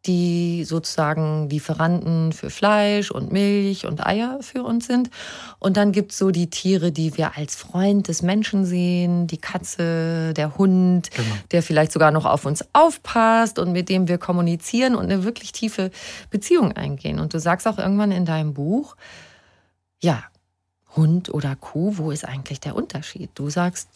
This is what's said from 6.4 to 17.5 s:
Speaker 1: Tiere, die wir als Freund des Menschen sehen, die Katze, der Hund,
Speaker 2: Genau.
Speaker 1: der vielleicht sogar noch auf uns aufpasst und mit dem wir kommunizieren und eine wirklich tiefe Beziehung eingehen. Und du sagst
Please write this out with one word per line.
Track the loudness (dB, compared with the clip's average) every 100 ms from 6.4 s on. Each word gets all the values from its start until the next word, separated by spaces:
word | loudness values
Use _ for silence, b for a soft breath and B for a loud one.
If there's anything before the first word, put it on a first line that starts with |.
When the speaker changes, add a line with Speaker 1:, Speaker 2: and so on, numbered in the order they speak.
| -2
Speaker 1:
Tiere, | -2 2 2 2
die | 0 -2 0
wir | -4 -4
als | -10
Freund | -10 -6 0 2 2 0
des | -2
Menschen | 0 0 0 0
sehen, | 0 0 2 2 2 0 0
die | -4
Katze, | -8 -8 -8 -4 -2 0 -2 -2 -2
der | -2 -4 2
Hund, | 4 6 4 2 0
Speaker 2:
Genau. | -6 -4 -6 0
Speaker 1:
der | 0
vielleicht | 2 2 2
sogar | 4 4
noch | 4
auf | 2 0 0
uns | -6 2
aufpasst | 6 6 4 -4 2 4 4 2 0
und | -2
mit | -2 0
dem | 0 2
wir | 0
kommunizieren | 0 0 2 0 -2 0 2
und | 2
eine | 0 0
wirklich | -2 -6 -14
tiefe | -6 -6 -2 -4 B B B B
Beziehung | -6 2 4 4
eingehen. | 0 -6 -6 -4 -4
Und | -4
du | -2
sagst | -2